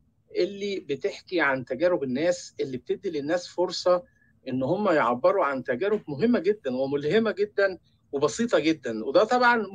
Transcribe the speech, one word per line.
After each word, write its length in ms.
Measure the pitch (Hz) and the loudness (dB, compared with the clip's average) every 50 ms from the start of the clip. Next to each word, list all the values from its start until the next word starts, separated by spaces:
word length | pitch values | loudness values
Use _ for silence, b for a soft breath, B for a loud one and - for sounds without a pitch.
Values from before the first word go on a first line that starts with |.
| _ _ _ _ _ _ - 170 | _ _ _ _ _ _ -4 -2
اللي 420 | 180 202 202 202 202 202 196 180 | -2 -2 -2 -6 -8 -6 -6 -6
بتحكي 640 | - - 139 139 - 196 - - - - 185 170 | -6 -6 -6 -4 -4 -6 -6 -8 -8 -4 -2 0
عن 240 | 151 139 135 - - | 0 0 0 -2 -4
تجارب 380 | - - - 165 180 - 156 139 | -6 -4 0 0 2 2 0 -2
الناس، 500 | 127 123 139 160 180 175 - - - - - | -2 -2 0 0 0 -2 -2 -6 -12 -10 -8
اللي 180 | - 135 131 120 | -8 -6 -8 -8
بتدي 320 | - - 190 - - 190 | -6 -6 -6 -6 -6 -6
للناس 380 | 165 147 139 147 175 175 - - | -6 -4 -4 -2 -2 -4 -4 -6
فرصة 560 | - 175 180 170 170 - - 180 180 180 - - _ _ _ _ _ _ - 131 | -4 -2 -2 -2 -2 -2 2 2 2 2 0 -4 _ _ _ _ _ _ -10 -6
إن 160 | 127 131 131 | -4 -2 0
هم 260 | 131 175 202 214 196 | 0 0 0 2 2
يعبروا 560 | 165 147 117 117 120 123 - 180 196 196 160 | 2 4 2 2 2 2 2 2 4 4 2
عن 180 | 139 139 131 123 | 0 -2 -2 -4
تجارب 380 | - 131 123 185 202 214 208 - - | -4 -2 -2 0 0 0 -2 -4 -6
مهمة 320 | 143 135 214 240 240 190 | -4 0 2 2 2 2
جدا 360 | 160 190 214 - - 131 123 | 2 0 0 0 -2 -4 -2
وملهمة 560 | 127 135 135 143 143 143 151 175 220 226 214 | -2 -2 -2 -2 -2 0 0 2 2 2 0
جدا 460 | 196 - 208 208 - - 196 190 180 - _ _ _ _ _ _ | 0 -2 -4 -2 0 0 0 0 0 -4 _ _ _ _ _ _
وبسيطة 480 | - 139 147 135 - - 233 240 196 165 | -4 0 0 0 0 -2 -2 0 2 2
جدا، 460 | 147 160 160 156 - 120 113 107 - | 2 2 0 0 -2 -6 -6 -6 -2
وده 180 | - 139 175 220 | 0 2 2 4
طبعا 400 | 220 247 247 247 240 240 233 208 190 | 4 4 4 4 4 4 2 0 0